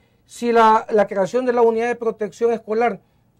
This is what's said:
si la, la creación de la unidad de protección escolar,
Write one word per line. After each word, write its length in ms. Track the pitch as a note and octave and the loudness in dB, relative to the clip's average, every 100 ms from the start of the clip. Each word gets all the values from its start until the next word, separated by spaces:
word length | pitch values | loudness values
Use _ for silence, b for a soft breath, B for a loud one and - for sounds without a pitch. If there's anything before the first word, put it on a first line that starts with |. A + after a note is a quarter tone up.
| _ _ | _ _
si 280 | _ - A#3+ | _ -8 0
la, 340 | A3+ A3 A3 - | 4 4 4 2
la 160 | G#3+ G3+ | 0 0
creación 380 | G3+ F#3 A#3+ B3+ | -2 -2 -2 -2
de 60 | |
la 100 | A#3+ | 2
unidad 260 | A#3 A3+ A#3+ | 2 0 -4
de 80 | A#3+ | -4
protección 560 | A3+ G#3+ G#3 - A#3 | -6 -6 -8 -4 -2
escolar, 480 | A3+ - G#3+ A#3+ F3 _ _ _ _ | -2 -4 -2 -2 -4 _ _ _ _